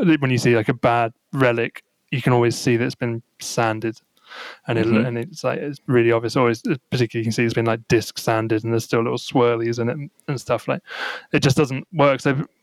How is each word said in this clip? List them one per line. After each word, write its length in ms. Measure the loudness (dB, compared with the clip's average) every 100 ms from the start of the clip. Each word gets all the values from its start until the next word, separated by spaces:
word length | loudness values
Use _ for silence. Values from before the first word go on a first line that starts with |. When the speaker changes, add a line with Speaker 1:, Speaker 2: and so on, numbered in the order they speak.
| 2 2
Speaker 1:
when 100 | 2
you 60 | 2
see, 180 | 2 2
like, 140 | 2
a 40 |
bad 400 | 0 0 2 0 -6 _
relic, 500 | 0 2 2 -2 -8 -20 _ _
you 100 | -4
can 120 | 2
always 220 | 4 4 2
see 220 | 0 0
that 80 | 0
it's 100 | -4
been 260 | -6 -6 -10 -16
sanded. 600 | -8 -2 -2 -2 -4 -8 _ _ _ -18 -18 -12 -4
And 100 | -2
it, 80 | 2
Speaker 2:
Mm-hmm. 200 | 2 0
Speaker 1:
and 100 | -2
it's, 260 | -8 -6
like, 160 | -4 -4
it's 200 | -6 -8 0
really 240 | 4 4
obvious. 240 | 2 0 0
Always, 260 | 2 0 -2 -4 -4
particularly, 300 | -2 -2 -2
you 20 |
can 80 | -2
see 120 | 0
it's 100 | 0 0
been, 100 | 0
like, 220 | -2 0
disc 300 | 0 0 -6
sanded, 440 | -2 -2 0 -2
and 80 | 0
there's 140 | -2 0
still 160 | -2
little 160 | -2 -4
swirlies 600 | -2 2 2 2 -2 -2
in 100 | -4
it 40 | -4
and, 120 | -10 -12 -8
and 120 | -6
stuff. 280 | -4 -4 -4
Like, 140 | -6 -8 -10 -10 -10 -4
it 60 | 0
just 160 | 2 2
doesn't 300 | 0 -2 -6
work. 300 | 2 2 2
So 240 | 0 -2 -4 _